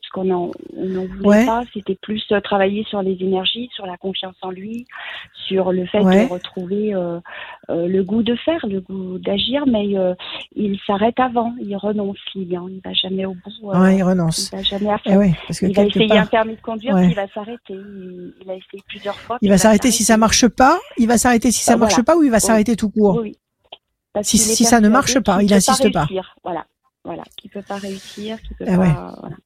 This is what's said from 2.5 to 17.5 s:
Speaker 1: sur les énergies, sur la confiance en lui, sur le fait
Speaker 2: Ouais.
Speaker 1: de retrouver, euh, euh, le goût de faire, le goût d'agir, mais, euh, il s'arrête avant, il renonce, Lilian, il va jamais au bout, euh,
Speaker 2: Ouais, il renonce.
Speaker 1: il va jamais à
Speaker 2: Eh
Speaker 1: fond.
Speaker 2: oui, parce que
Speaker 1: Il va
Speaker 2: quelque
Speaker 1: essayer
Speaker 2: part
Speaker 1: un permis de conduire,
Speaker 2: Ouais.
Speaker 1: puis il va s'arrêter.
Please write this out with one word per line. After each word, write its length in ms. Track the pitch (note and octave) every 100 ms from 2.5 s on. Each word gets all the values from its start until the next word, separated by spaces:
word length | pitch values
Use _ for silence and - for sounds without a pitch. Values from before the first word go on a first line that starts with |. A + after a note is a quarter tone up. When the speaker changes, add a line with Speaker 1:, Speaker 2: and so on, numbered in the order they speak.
| G3+ F#3+ G3+ G#3+
Speaker 1:
sur 140 | G#3
les 140 | F#3+ F#3
énergies, 480 | F#3 F#3+ F#3 A3+ A#3+
sur 100 | -
la 120 | G3 F3+
confiance 400 | G3 F#3+ F#3+ F#3
en 80 | F#3
lui, 340 | F#3 G3 A#3 B3 - - - - - -
sur 240 | F#3+ F#3
le 140 | F#3 F3+
fait 120 | -
Speaker 2:
Ouais. 280 | G3 F#3 B3+
Speaker 1:
de 60 |
retrouver, 640 | F3+ - - F3 G3+ G#3+
euh, 240 | G3 F3 E3+ - - - - -
euh, 180 | E3 F3
le 160 | F#3+
goût 180 | F#3+ A3
de 140 | A3 A#3+
faire, 200 | - E4 A#3
le 120 | G3
goût 380 | F#3 F#3+ F#3 F#3
d'agir, 460 | F3+ G3 G3+ C4 C#4+
mais, 320 | A3+ G3+ G3
euh, 160 | F#3 F3+ - - -
il 240 | - G#3 G3 -
s'arrête 320 | G3+ A3 A#3+
avant, 340 | B3+ A#3+ A3+ A#3+
il 140 | G#3+ G3+
renonce, 400 | G3+ G#3 G3 G3 - G3
Lilian, 320 | F3+ F3+ F3+
il 120 | F#3+
va 80 | F#3
jamais 340 | F#3 F#3 F#3+ F#3+
au 80 |
bout, 360 | F#3 G3+ A3 G#3+
euh, 80 | F#3
Speaker 2:
Ouais, 140 | F#3+ F#3+
il 60 |
renonce. 460 | F3+ F#3 E3 E3 G3
Speaker 1:
il 40 | F#3+
va 60 |
jamais 280 | G3 G3+ G#3
à 80 | G#3
Speaker 2:
Eh 60 | -
Speaker 1:
fond. 80 | G3
Speaker 2:
oui, 140 | G3+ D#3+ -
parce 100 | E3+
que 80 | F#3+
Speaker 1:
Il 80 |
va 80 | G3
Speaker 2:
quelque 140 | G#3 G3+
Speaker 1:
essayer 120 | A3
Speaker 2:
part 80 | G#3+
Speaker 1:
un 80 | G#3+
permis 280 | A#3 A3
de 60 | A3
conduire, 340 | - A3+ A3+
Speaker 2:
Ouais. 80 | F#3+ F3+
Speaker 1:
puis 40 |
il 60 | F3
va 100 | G3
s'arrêter. 320 | A3 G#3